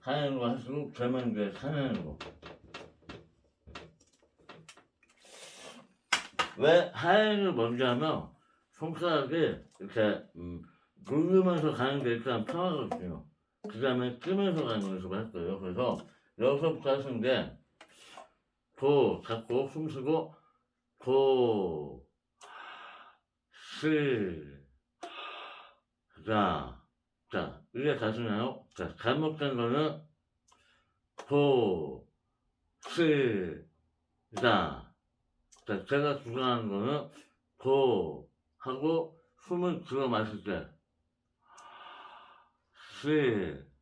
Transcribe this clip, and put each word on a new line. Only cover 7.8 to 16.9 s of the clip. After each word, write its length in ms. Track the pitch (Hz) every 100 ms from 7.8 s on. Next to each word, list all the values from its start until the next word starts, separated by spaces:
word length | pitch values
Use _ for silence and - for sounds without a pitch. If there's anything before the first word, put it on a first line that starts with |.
| 127
하면 400 | 120 156 139 - - _ _ _
손가락이 600 | _ 160 156 170 156 131 165 131 - - _
이렇게, 440 | 98 113 107 95 - 82
음, 260 | 87 85 82 _ _ _ -
누르면서 680 | 139 170 190 185 170 151
가는 300 | - 131 139
게 80 | 123
일단 340 | 117 131 113
편하거든요. 800 | 107 170 185 151 120 - 90 73 - _ _ _ 208
그 120 | 107
다음에 380 | 131 127 123 120
끄면서 460 | 165 190 196 160
가는 180 | 127 110 98
연습을 300 | 95 90 98
할 140 | 110
거예요. 280 | 90 85 95
그래서 360 | 92 90 123 101 - _ _ -
여기서부터 580 | 123 143 160 156 139